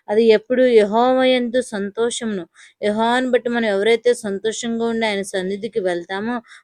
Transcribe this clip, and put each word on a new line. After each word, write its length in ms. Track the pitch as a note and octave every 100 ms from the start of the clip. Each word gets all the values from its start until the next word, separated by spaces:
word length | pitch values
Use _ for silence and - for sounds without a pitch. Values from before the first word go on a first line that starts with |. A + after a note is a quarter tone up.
| -
అది 160 | G#3
ఎప్పుడు? 380 | A3+ G#3+ - B3
"యెహోవా 640 | B3+ A3+ G#3 A3 B3+ C4
యందు 360 | B3+ B3+ A#3+ B3
సంతోషమును." 840 | A#3+ G#3 G3+ G#3+ A#3+ A3+ A3+ G3+ E3 _ - -
యెహోవాను 480 | G#3 G#3+ A3+ B3 B3+
బట్టి 180 | A#3+ A#3+
మనం 200 | A#3 A3
ఎవరైతే 460 | G3 G#3+ A#3 A#3+
సంతోషంగా 720 | A#3+ G#3+ G3 A3 G#3+ A#3 A#3 A#3
ఉండి 200 | A3+ A3
ఆయన 160 | G3
సన్నిధికి 580 | G3 G3 F#3 G3 A3 A3+
వెళ్తామో, 640 | F#3 F3 F3 F#3+ A3+ D3+ - -